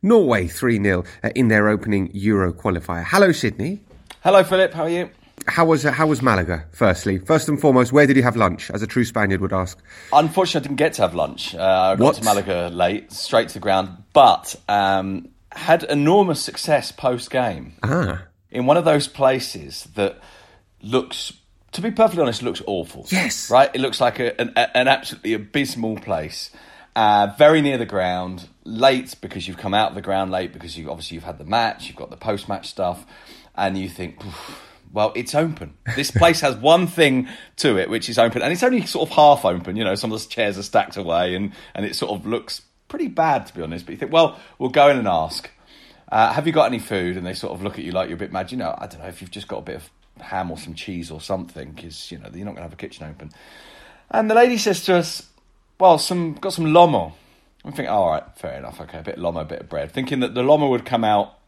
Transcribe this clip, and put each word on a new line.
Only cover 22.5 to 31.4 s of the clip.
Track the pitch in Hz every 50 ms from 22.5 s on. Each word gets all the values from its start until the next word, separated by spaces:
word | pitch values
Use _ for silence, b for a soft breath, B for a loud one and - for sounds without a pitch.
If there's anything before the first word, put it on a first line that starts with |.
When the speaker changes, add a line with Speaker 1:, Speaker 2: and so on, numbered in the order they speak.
| 92 - -
Speaker 2:
awful. | - 101 90 82 80 - 67 - -
Speaker 1:
Yes. | - 185 180 113 - - - -
Speaker 2:
Right? | 113 123 139 139 -
It | 131 131
looks | 127 110 -
like | 131 123 117 -
a, | 123 120 - -
an, | 120 117 -
a, | 120 123 - -
an | 127 127 131
absolutely | 135 139 - - - - _ 107 113
abysmal | 107 104 104 _ 143 139 135 - 123 113 110 110 104
place. | - - 95 80 76 78 - - - - B B B B B B B B B
Uh, | 113 110 107 104 104 104 101 104
very | - 151 151 160 160
near | 147 143 135
the | 123 117
ground, | 101 107 98 92 90 90 90 90 92 92 90 - - _ _ _
late | - 110 110 127 135 131 127 127 - - _
because | - 98 - 98 85
you've | 92 90 -
come | - 98 95
out | 107 107 -
of | -
the | 98
ground | 95 95 98 95 95 95
late | 92 92 92 85 -
because | 85 80 85 78 85
you, | 80 76
obviously | 73 80 80 - 82
you've | 80 80
had | 82 82
the | 76